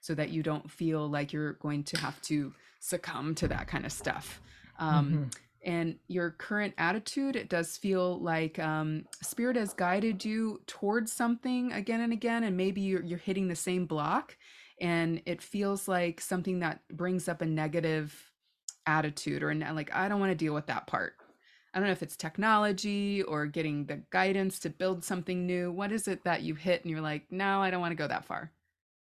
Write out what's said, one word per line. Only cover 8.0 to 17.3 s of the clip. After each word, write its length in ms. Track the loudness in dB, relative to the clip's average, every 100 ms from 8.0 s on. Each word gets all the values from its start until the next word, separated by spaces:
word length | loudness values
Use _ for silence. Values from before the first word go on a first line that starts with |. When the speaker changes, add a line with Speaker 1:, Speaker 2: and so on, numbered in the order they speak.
| 2 0
Speaker 1:
like, 380 | 0 0 0 -2
um, 480 | -2 0 0 -2 -6 -10
Spirit 340 | -8 -2 2 2
has 160 | 0
guided 520 | 0 2 2 2 0
you 360 | -2 0 -2 -4 -12
towards 440 | -4 0 2 0
something 600 | 0 0 0 0 0 0
again 280 | -2 0 0
and 100 | 2
again, 320 | 0 2 2
and 120 | 2 2
maybe 260 | 2 2
you're, 200 | 2 0
you're 160 | 0 -4
hitting 300 | 0 0 2
the 80 | 0
same 280 | 0 0 2
block, 500 | 0 2 0 -2 -12 -20 -20 -20 -2
and 400 | 2 2 2 0 -2
it 160 | -6
feels 460 | -4 0 0 0 0
like 320 | 2 2 -2
something 400 | -2 -2 0 0
that 260 | 0 -2 -8
brings 380 | -4 0 0
up 120 | 0